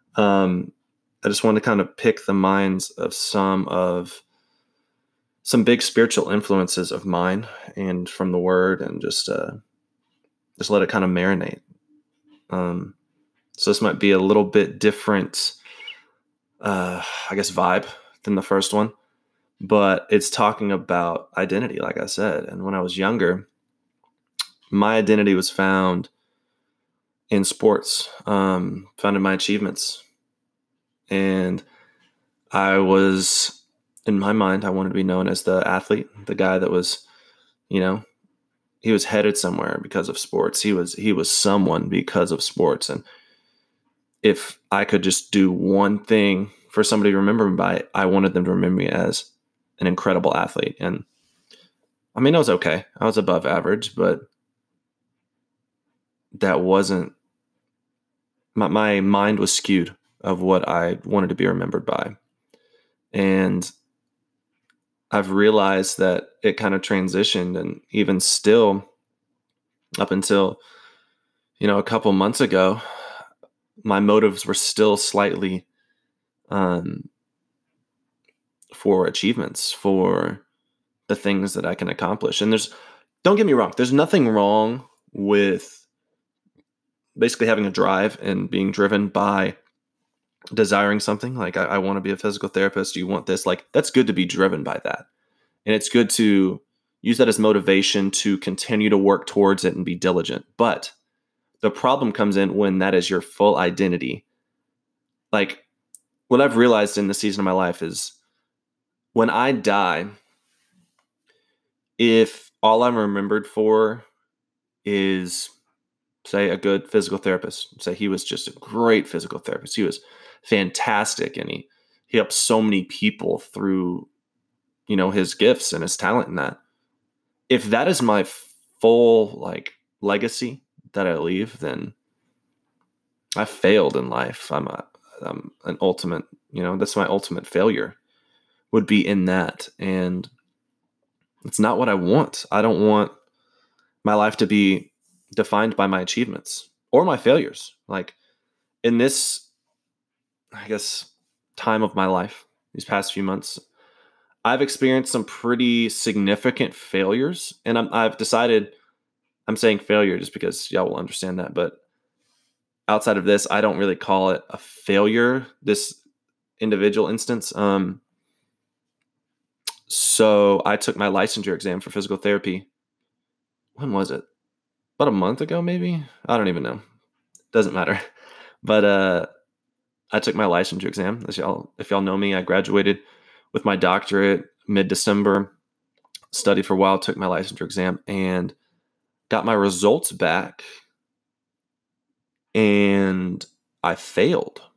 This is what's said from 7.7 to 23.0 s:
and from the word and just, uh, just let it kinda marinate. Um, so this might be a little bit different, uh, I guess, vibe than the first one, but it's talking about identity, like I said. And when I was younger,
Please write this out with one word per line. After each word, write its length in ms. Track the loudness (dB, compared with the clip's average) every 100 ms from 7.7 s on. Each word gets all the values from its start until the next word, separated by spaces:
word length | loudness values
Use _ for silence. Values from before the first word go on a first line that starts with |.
| -8
and 320 | -6 -4 -6
from 220 | -6 -2
the 80 | 0
word 420 | 2 2 2 -2
and 200 | -6 -8
just, 280 | -6 -4 -4
uh, 240 | -6 -8 -12 -20 _ _ _ _ _ _ _ _ -10
just 120 | 0
let 120 | 2
it 80 | 2
kinda 180 | 2 2
marinate. 520 | 2 0 0 -4 -12 _ _ _ _ _ _ _ _ _
Um, 440 | -6 -4 -6 -10 -16 _ _ _ _ _ -4
so 140 | -2
this 120 | 0
might 160 | 0 2
be 140 | 4
a 60 | 4
little 260 | 4 4
bit 340 | 4 2 0 0
different, 760 | 0 0 0 0 -2 -4 -6 -8 -20 -20 -20 -20 _ _ _ _ _ _
uh, 420 | -4 -2 -4 -6 -8 -10 -6
I 40 |
guess, 160 | -4 -2
vibe 360 | 0 2 0 -2 -14 -20 _
than 120 | -2
the 80 | -2
first 300 | 0 0 2
one, 200 | 0 -2 -6 _ _ _ _ _ -18
but 460 | 2 4 4 2 2
it's 200 | 0 2
talking 420 | 0 0 0 -4
about 560 | -4 -2 -2 -2 -4 -6 -6
identity, 420 | -2 -2 -4 -6
like 200 | -6 -6
I 80 | -6
said. 380 | -4 -2 -4
And 200 | -6 -10
when 100 | -6
I 60 | -4
was 180 | -4
younger, 500 | -2